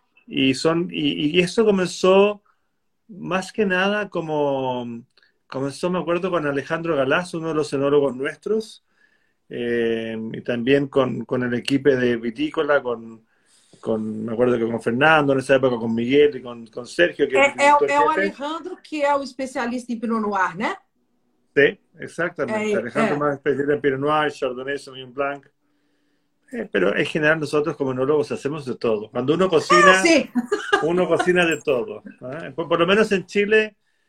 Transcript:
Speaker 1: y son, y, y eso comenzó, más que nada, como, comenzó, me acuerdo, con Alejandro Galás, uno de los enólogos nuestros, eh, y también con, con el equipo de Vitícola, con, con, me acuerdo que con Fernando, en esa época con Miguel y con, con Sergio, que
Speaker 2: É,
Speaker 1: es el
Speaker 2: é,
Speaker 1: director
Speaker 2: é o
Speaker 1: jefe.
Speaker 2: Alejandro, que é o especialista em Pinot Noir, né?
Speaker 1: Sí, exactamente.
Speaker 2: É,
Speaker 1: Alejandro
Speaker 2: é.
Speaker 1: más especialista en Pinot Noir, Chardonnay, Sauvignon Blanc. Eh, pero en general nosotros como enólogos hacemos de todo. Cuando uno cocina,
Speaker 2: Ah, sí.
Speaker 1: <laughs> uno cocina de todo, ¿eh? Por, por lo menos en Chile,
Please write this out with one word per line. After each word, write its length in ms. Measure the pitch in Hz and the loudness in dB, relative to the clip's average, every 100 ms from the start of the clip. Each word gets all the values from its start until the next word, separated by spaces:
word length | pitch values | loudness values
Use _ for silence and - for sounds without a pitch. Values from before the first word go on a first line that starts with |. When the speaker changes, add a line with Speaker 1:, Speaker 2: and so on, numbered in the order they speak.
| _ _ - | _ _ -8
Speaker 1:
y 280 | 143 135 | 0 0
son, 340 | 131 160 170 180 | 2 0 0 -2
y, 480 | 165 147 - 147 175 | -2 -2 -2 0 0
y 20 | |
eso 240 | 175 - | 0 2
comenzó, 800 | 208 196 180 - 185 196 202 202 _ _ _ _ _ _ - | 2 2 0 2 4 6 4 0 _ _ _ _ _ _ -20
más 440 | 180 156 185 185 | -14 -6 -6 -6
que 120 | - 202 | -2 0
nada, 420 | 180 196 208 202 | 0 0 -2 -4
como, 960 | 175 160 151 143 135 127 123 120 117 - _ _ _ - | -6 -4 -2 0 -2 -4 -6 -8 -12 -16 _ _ _ -12
comenzó, 420 | 135 139 135 180 | -8 -6 -4 -4
me 100 | 180 | -2
acuerdo, 300 | 156 170 190 | -2 -2 0
con 160 | 175 147 | -2 -2
Alejandro 500 | 139 135 165 165 143 | -4 -4 -6 -2 0
Galás, 360 | 131 165 180 | 2 0 -2
uno 140 | 170 160 | -6 -4
de 60 | |
los 180 | 156 147 | -4 -2
enólogos 440 | 139 139 147 139 123 | 0 2 2 2 -2
nuestros, 680 | 147 - 196 220 220 - _ _ _ _ _ _ - | -8 -6 -4 -4 -4 -16 _ _ _ _ _ _ -14
eh, 680 | 127 120 117 117 113 113 113 110 | -8 -4 -2 0 -2 -6 -8 -8
y 80 | - | -10
también 480 | - 120 117 143 135 | -6 -4 2 2 2
con, 360 | 139 127 127 | 0 0 -2
con 200 | 113 127 | -4 -4
el 100 | 123 | -2
equipo 360 | 120 - 135 143 | -4 -2 2 4
de 260 | 127 123 117 | 4 2 0
Vitícola, 680 | 117 113 151 160 147 143 | -4 -4 -4 -2 0 0
con, 420 | 123 113 113 110 _ _ _ _ _ _ | 0 -6 -10 -20 _ _ _ _ _ _
con, 440 | 117 110 110 110 | -4 -2 -2 -6
me 80 | 113 | -4
acuerdo 260 | 113 123 120 | 0 2 2
que 60 | 113 | 0
con 160 | 113 | -2
Fernando, 500 | - 120 156 160 139 | -2 2 4 4 4
en 40 | 135 | 2
esa 160 | 131 | 4
época 220 | 135 131 117 | 4 4 0
con 180 | 117 | -2
Miguel 420 | 113 120 143 147 135 | -2 2 4 4 2
y 40 | |
con, 240 | 120 117 113 | -12 -14 -14
con 200 | - 120 | -14 -6
Sergio, 420 | - 175 147 139 | 0 0 2 0
que 80 | 269 | 4
Speaker 2:
É, 100 | 277 | 2
Speaker 1:
es 80 | |
el 60 | 247 | 4
Speaker 2:
é, 180 | 285 294 | 4 6
Speaker 1:
director 120 | 285 | 4
Speaker 2:
é 100 | 285 | 2
o 80 | 294 | 2
Speaker 1:
jefe. 120 | 311 | 2
Speaker 2:
Alejandro, 580 | 294 - 285 330 330 359 | -2 -4 -8 -8 -10 -14
que 200 | - 311 | -10 -2
é 100 | 285 | 0
o 80 | 285 | 0
especialista 720 | 277 - 262 269 240 247 - | -2 -8 -8 -4 -4 -6 -8
em 80 | 226 | -6
Pinot 200 | 226 226 | -4 -2
Noir, 360 | 208 196 175 165 | -2 -2 -2 -2
né? 200 | 277 392 _ _ _ _ _ _ _ | -6 -6 _ _ _ _ _ _ _
Speaker 1:
Sí, 240 | 147 143 202 _ 160 | 2 2 2 _ -18
exactamente. 720 | 139 - 175 151 135 214 214 | -14 -6 -6 -4 -4 -4 -2
Speaker 2:
É, 40 | 196 | -2
Speaker 1:
Alejandro 360 | 120 - 214 | -2 0 0
Speaker 2:
é. 40 | 143 | 0
Speaker 1:
más 160 | 147 139 | -2 -2
especialista 380 | 151 131 143 | -2 0 0
en 60 | 143 | 0
Pinot 200 | 143 131 | 0 0
Noir, 320 | 147 151 147 | 0 0 0
Chardonnay, 460 | - 131 127 131 139 | -2 -6 -6 -8 -8
Sauvignon 340 | 139 131 127 | -10 -18 -12
Blanc. 320 | 123 139 143 _ _ _ _ _ _ _ _ _ _ _ | -6 -6 -6 _ _ _ _ _ _ _ _ _ _ _
Eh, 160 | 240 202 | -10 -4
pero 260 | 202 185 208 | 0 0 0
en 80 | 147 | -2
general 340 | 165 151 160 | 0 0 0
nosotros 360 | 143 151 156 139 | 0 -2 -2 -4
como 140 | 131 | -4
enólogos 400 | 127 131 151 - | -2 0 0 0
hacemos 340 | 117 139 156 | -4 -6 -6
de 120 | 131 110 | -8 -4
todo. 340 | 120 107 107 | -2 -2 -4
Cuando 240 | 123 127 | -4 0
uno 140 | 170 190 | 2 2
cocina, 500 | 156 - 311 587 381 | 2 4 6 8 6
Speaker 2:
Ah, 40 | |
sí. 280 | 339 302 - | 6 4 2
Speaker 1:
<laughs> 500 | 247 - - - 202 | -4 -4 -4 -2 0
uno 240 | 151 180 170 | 2 0 2
cocina 360 | 160 170 180 | 2 2 2
de 160 | 165 151 | 2 0
todo, 440 | - 123 104 104 - | -2 -2 -2 -10 -16
¿eh? 460 | - 127 156 170 | -16 -14 -12 -12
Por, 140 | 135 156 | -8 -2
por 100 | 170 | 2
lo 80 | 170 | 4
menos 240 | 208 214 | 4 2
en 160 | 190 - | 0 -2
Chile, 500 | 208 202 214 214 _ _ _ | -2 2 2 0 _ _ _